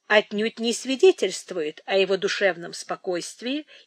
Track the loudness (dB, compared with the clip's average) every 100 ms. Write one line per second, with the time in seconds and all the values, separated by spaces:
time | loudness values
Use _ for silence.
0 | 0 2 2 -2 -4 -2 -4 -4 -4 4
1 | 6 6 0 -4 -8 -6 -6 -8 -2 2
2 | 2 0 -2 0 0 0 -8 -12 -10 -8
3 | -4 -6 -6 -10 -6 -6 -8 -20